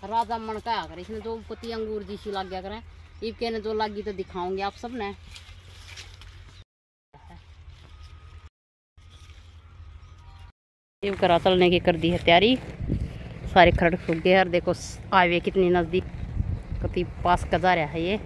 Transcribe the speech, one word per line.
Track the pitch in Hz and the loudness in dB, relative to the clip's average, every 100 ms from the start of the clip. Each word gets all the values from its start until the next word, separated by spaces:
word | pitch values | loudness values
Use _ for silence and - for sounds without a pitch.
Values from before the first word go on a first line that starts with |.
| 196 | -2
राजा | 226 226 226 | -2 -2 -4
मन | 220 214 | -6 -8
का | 233 | -4
आकर | 220 160 160 | -4 -6 -12
इसने | 180 220 | -12 -10
जो | 208 226 214 | -8 -10 -10
पति | 226 233 | -12 -10
अंगूर | 226 220 214 | -8 -6 -8
जी | 190 202 | -8 -10
सी | 214 | -8
लग | 196 190 | -6 -6
गया | 185 | -8
करें, | 190 214 - - - - | -10 -12 -14 -20 -20 -10
इब | 226 214 | -10 -6
के | 233 | -6
ने | 226 | -4
जो | 208 | -4
लगी | 214 214 208 | -4 -4 -4
तो | 208 | -8
दिखाऊंगे | 190 185 185 180 190 | -8 -8 -6 -6 -4
आप | 196 | -6
सब | - 240 | -8 -12
ने। | 247 202 196 - - - - - - - - - - - - - - - _ _ _ _ 247 - 175 - - - - - - - - - - - _ _ _ _ _ - - - - - - - - - - - - - - - _ _ _ _ _ | -8 -8 -8 -16 -20 -18 -20 -20 -20 -18 -18 -18 -18 -20 -20 -20 -20 -20 _ _ _ _ -20 -20 -20 -20 -20 -20 -20 -20 -20 -20 -20 -20 -20 -20 _ _ _ _ _ -20 -20 -20 -20 -20 -20 -20 -20 -20 -20 -20 -20 -20 -20 -20 _ _ _ _ _
इब | 202 190 | -6 0
करा | 185 170 | 4 4
तलने | 190 185 180 | 4 6 6
की | 175 | 4
कर | 180 170 | 2 2
दी | 165 | 0
है | 175 | 2
तैयारी, | - 170 208 254 - - - - - - - - - | 6 8 6 2 -2 -8 -4 -4 -4 -8 -14 -12 2
सारे | 190 175 | 8 8
खरड़ | 175 170 180 | 8 2 2
सूख | - 165 | -2 0
गए | 180 190 | 4 4
और | 185 | 4
देखो | 170 180 170 - - - | 0 0 -4 -6 -14 2
आवे | 196 180 170 | 4 4 2
कितनी | 190 190 180 | 0 2 4
नज़दीक, | 180 160 180 - - - - - - - - | 4 2 -2 -4 -10 -8 -4 -4 -4 -6 -6
कति | - - 175 - | -4 -2 -4 -2
पास | 175 180 | 2 2
का | - 175 | 2 2
जा | 180 | 4
रहा | 180 147 | 2 0
है | 165 | -2
ये। | 170 208 | -2 -4